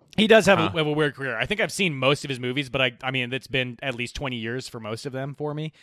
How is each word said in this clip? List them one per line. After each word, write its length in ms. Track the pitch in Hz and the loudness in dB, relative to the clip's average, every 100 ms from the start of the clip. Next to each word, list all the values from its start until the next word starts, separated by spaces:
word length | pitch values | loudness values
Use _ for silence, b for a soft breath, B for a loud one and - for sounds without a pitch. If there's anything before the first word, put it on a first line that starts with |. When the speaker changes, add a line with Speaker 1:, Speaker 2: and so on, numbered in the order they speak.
| _ - | _ 0
Speaker 1:
He 100 | 214 | 8
does 180 | 220 185 | 8 8
have 140 | 190 | 4
a, 100 | 202 | 4
Speaker 2:
Huh. 80 | 165 | 0
Speaker 1:
have 100 | 151 | 0
a 40 | |
weird 220 | 151 147 131 | 2 0 0
career. 220 | 135 113 | -6 -4
I 80 | 127 | -4
think 140 | 208 | -2
I've 140 | 180 | -2
seen 200 | - 190 | 0 -2
most 300 | 135 131 143 | 2 2 2
of 60 | 143 | -2
his 100 | 127 | -6
movies, 300 | 123 127 135 | -4 -4 -4
but 120 | 131 | 0
I, 120 | 127 113 | 0 0
I 80 | 131 | -4
mean, 220 | 131 123 | -2 -2
it's 140 | 131 - | -6 -4
been 300 | 135 123 117 | -2 -2 -4
at 140 | 135 123 | -6 -6
least 200 | 120 - | -6 -6
twenty 220 | 139 123 | -6 -4
years 320 | 110 127 - | -4 -6 -8
for 100 | 120 | -12
most 260 | 107 113 143 | -8 -8 -8
of 60 | |
them 240 | 131 139 139 | -8 -8 -6
for 180 | 151 | -6
me. 200 | 147 156 b | -6 -8 b